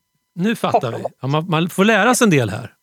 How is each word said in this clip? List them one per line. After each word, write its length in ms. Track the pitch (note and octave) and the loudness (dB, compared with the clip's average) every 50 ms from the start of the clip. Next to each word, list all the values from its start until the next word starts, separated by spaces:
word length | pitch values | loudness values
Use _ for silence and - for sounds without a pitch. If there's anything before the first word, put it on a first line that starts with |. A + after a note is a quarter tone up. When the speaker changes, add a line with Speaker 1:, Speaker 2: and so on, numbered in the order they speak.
| _ _ _ _ _ _ - | _ _ _ _ _ _ -8
Speaker 1:
Nu 220 | - E3+ A3 A#3 | -4 -4 -4 -2
fattar 240 | - - F3 - A#3 | -2 -2 0 0 0
Speaker 2:
Kort 120 | - - - | 0 -2 -6
och 60 | G#2 | -6
Speaker 1:
vi. 40 | G3 | -8
Speaker 2:
gott. 100 | - - _ | -10 -12 _
Speaker 1:
Ja, 60 | - C3 | -6 -2
man, 220 | C#3+ D#3 D#3+ G#3 | -2 -2 -2 0
man 200 | E3+ D#3 E3+ F#3 | 0 -2 -2 -2
får 140 | - - F#3+ | 0 0 2
lära 300 | G#3+ A3+ G3+ F#3+ A#3+ B3 | 2 4 2 2 2 2
sig 100 | - B3+ | 2 2
en 60 | A3 | 4
del 200 | E3+ C#3 A#2+ G#2 | 4 2 2 0
här. 240 | - - - - _ _ | -4 -8 -10 -12 _ _